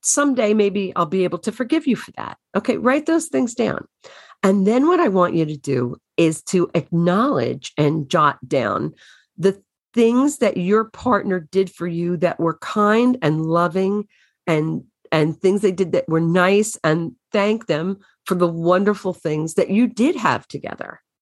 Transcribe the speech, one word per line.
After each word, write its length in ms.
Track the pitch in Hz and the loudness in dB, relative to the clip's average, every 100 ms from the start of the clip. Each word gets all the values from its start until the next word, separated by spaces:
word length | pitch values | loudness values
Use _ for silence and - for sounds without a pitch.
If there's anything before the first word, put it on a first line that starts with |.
Someday 520 | - 285 285 254 214 | -4 0 0 2 2
maybe 400 | 214 202 196 190 - | 2 2 0 -4 -2
I'll 100 | 160 | -2
be 180 | 190 | 0
able 160 | 180 175 | -2 -4
to 120 | - | -6
forgive 360 | 214 247 320 294 | -6 -2 -2 0
you 80 | 233 | -2
for 160 | - - | -4 -14
that." 200 | - - _ 202 | -14 -14 _ -4
Okay, 220 | 233 - | -2 -2
write 280 | 240 285 302 | 0 0 0
those 200 | 330 330 | -2 -2
things 280 | 262 240 - | -2 -2 -2
down. 320 | 220 - - _ - - - _ | -4 -4 -10 _ -20 -20 -20 _
And 240 | 196 202 190 | 2 2 2
then 200 | 247 302 | 2 2
what 120 | 359 | 2
I 80 | 302 | 2
want 280 | 190 175 165 | 2 2 2
you 100 | 151 | -2
to 120 | 151 | -4
do 400 | 139 127 120 - _ - | -4 -2 -2 -8 _ 0
is 260 | 165 160 | 0 0
to 260 | - 185 170 165 | -2 0 0 -2
acknowledge 1000 | - 170 175 190 269 180 120 127 - - | -2 0 2 2 2 0 -2 -6 -6 0
and 320 | 151 160 135 | 0 0 -2
jot 280 | 170 147 - 127 | 2 2 0 -2
down 460 | 139 110 98 156 - - - _ - | -2 0 -2 -6 -10 -20 -20 _ -2
the 240 | 185 190 _ _ _ | -2 -2 _ _ _
things 440 | 233 226 247 285 - | 0 2 4 0 0
that 200 | 214 - | -2 0
your 280 | 180 214 220 | 0 0 0
partner 540 | - 254 202 - 185 | -4 -2 0 0 -4
did 320 | 151 190 190 | -2 -2 -2
for 160 | - 175 | -4 -6
you 300 | 165 175 175 | -4 -2 0
that 220 | 170 - | -2 0
were 180 | 165 160 | -2 -4
kind 580 | - 208 208 226 247 247 | -4 0 2 4 2 2
and 220 | 151 156 160 | 0 0 0
loving 640 | 170 175 185 190 208 208 _ _ _ - | 0 0 0 -2 -2 -6 _ _ _ -2
and, 380 | 156 160 160 - _ - | -2 -2 -4 -10 _ -2
and 280 | 156 156 160 | 0 0 0
things 220 | 190 202 | 0 2
they 100 | 202 | 0
did 200 | 180 180 | -2 -4
that 160 | 170 - | -4 -2
were 140 | 160 | 0
nice, 560 | 165 180 180 202 214 - | 2 2 4 2 0 -2
and 320 | 156 160 165 - _ | 0 0 -2 -10 _
thank 340 | 208 202 220 - | -2 0 -2 -2
them 320 | 156 180 196 _ _ - | -4 -4 -6 _ _ -4
for 100 | 180 | 0
the 120 | 175 | 0
wonderful 680 | 165 170 180 202 202 185 | 0 2 2 2 -2 -4
things 420 | 180 160 151 160 - | -6 -4 -4 -2 -2
that 160 | - | 0
you 160 | 208 247 | 2 0
did 280 | - 269 294 | 2 0 2
have 320 | 190 120 - | 0 -2 -4
together. 540 | 139 - - - - _ _ | -12 -12 -12 -14 -16 _ _